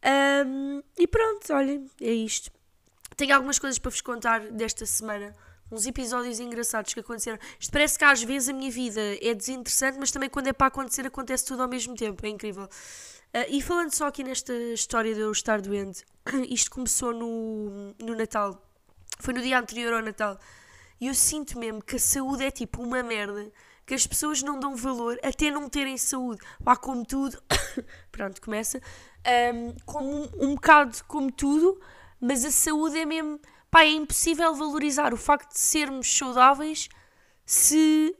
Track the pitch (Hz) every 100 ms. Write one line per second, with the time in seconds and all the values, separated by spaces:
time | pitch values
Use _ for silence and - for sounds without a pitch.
0 | - 277 277 277 277 269 277 285 - -
1 | 349 453 453 415 - 294 269 285 269 _
2 | 233 233 220 - - - _ _ _ _
3 | - - 285 277 269 269 302 254 - -
4 | - 240 233 226 214 214 220 - 220 -
5 | 220 208 208 208 - - - 226 233 262
6 | 247 247 240 220 240 233 233 220 214 -
7 | - 226 233 220 - - - 294 294 -
8 | 294 269 226 269 254 269 269 240 247 208
9 | 208 202 220 226 220 262 233 - 262 269
10 | 277 277 269 285 269 262 269 269 254 -
11 | 262 269 247 254 - 254 254 247 226 240
12 | 220 185 214 208 214 190 196 - - -
13 | - - _ - - 277 254 349 339 -
14 | 294 285 262 254 - 247 233 226 - 233
15 | 220 214 214 214 - 214 196 202 196 185
16 | - _ - 269 254 247 - - 247 -
17 | 247 233 233 226 220 220 208 202 202 208
18 | 226 226 220 220 202 190 _ _ _ _
19 | - - - 247 247 262 233 226 233 233
20 | 220 208 208 196 - - - - - _
21 | 247 269 - 302 285 247 226 220 - 254
22 | - 277 262 269 269 269 226 - 240 254
23 | 240 226 202 202 208 _ - _ - 254
24 | - - 302 302 277 277 277 262 254 247
25 | 233 240 - - 302 294 285 294 277 262
26 | - 269 254 220 - - - - - 247
27 | 233 269 269 - - - 554 - - -
28 | - - 196 190 - 214 220 262 - -
29 | - - - 247 240 233 233 240 - 294
30 | 269 294 294 - 269 285 - 302 277 226
31 | - 302 269 254 277 302 349 381 - -
32 | - - 240 269 269 - - 302 320 302
33 | 320 320 311 294 - - _ 330 311 311
34 | 302 - - 320 339 294 302 294 294 269
35 | 294 226 - 285 - - - 320 294 269
36 | 247 - 262 247 254 277 311 311 - -
37 | - _ _ _ - - - 302 311 311
38 | 311 381